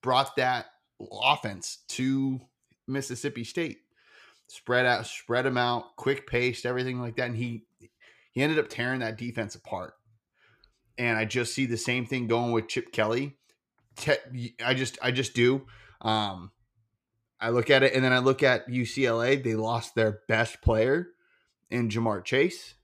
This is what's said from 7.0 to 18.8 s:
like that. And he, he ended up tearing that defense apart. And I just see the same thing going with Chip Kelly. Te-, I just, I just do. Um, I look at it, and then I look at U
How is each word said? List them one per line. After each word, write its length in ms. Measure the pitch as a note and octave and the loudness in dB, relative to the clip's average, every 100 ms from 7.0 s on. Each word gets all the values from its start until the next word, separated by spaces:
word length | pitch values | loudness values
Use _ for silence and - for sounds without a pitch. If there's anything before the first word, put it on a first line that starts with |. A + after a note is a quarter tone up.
like 140 | A#2+ A2+ | -6 -4
that. 100 | B2 | -4
And 80 | A2+ | -2
he, 300 | A#2+ A#2 _ _ - _ - _ _ | -4 -6 _ _ -20 _ -20 _ _
he 100 | - | 0
ended 160 | C#3+ D#3 | 2 2
up 80 | - | 0
tearing 300 | - B2 C3 | -2 -4 -2
that 160 | A2+ A2 | -4 -6
defense 380 | A#2+ A#2 G#2 - | -8 -6 -8 -10
apart. 400 | - F#2+ F#2 _ _ _ _ _ _ _ _ _ _ - | -10 -10 -10 _ _ _ _ _ _ _ _ _ _ -4
And 200 | A#2+ A2 | -2 0
I 80 | A2 | 0
just 280 | B2 A#2+ | 0 -2
see 120 | - C3 | -2 -2
the 120 | A#2 | -2
same 280 | - B2 A#2 | -2 -4 -2
thing 220 | C3 A#2 | -4 0
going 240 | A#2 A#2+ | 0 2
with 160 | A#2 G#2+ | 0 -2
Chip 240 | - - | -6 -6
Kelly. 460 | - G#2+ A#2+ C#3 - _ _ _ _ _ - | -2 0 0 -4 -10 _ _ _ _ _ -10
Te-, 600 | - C#3+ - B2+ A#2+ - | -2 -2 -2 -10 -10 -6
I 100 | A#2+ C3 | -2 0
just, 220 | C3 - | -2 -2
I 100 | B2 | -2
just 220 | B2+ A#2+ | -2 -2
do. 320 | - A#2+ C3+ C3+ - - - | 4 4 4 -4 -20 -20 -8
Um, 500 | A2 A2 G#2 F#2 F#2 _ _ _ _ _ _ _ _ _ | -2 0 -2 -8 -16 _ _ _ _ _ _ _ _ _
I 100 | A2+ | -2
look 200 | A#2+ A#2 | 0 6
at 140 | C3+ | 6
it, 100 | C3+ | 6
and 100 | C3 | 4
then 100 | C3 | 4
I 60 | B2+ | 4
look 240 | B2+ C3+ | 4 4
at 260 | C#3 B2 - | 4 2 0
U 160 | B2+ | -4